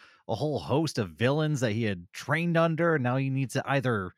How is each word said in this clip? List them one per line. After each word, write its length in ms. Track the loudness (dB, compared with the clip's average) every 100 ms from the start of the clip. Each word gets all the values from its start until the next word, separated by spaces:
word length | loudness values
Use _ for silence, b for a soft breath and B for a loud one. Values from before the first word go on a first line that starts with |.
| b b -6
a 80 | -4
whole 240 | -2 -2
host 380 | 0 0 0 -2
of 120 | -4
villains 480 | 0 0 2 0 0
that 100 | 0
he 120 | 0
had 220 | 0 -2 -8
trained 440 | -12 -4 -2 2 2
under, 380 | 2 2 2 2
and 80 |
now 140 | 2 0
he 120 | 0
needs 240 | -2 -2
to 100 | -2 0
either, 480 | 0 2 0 -2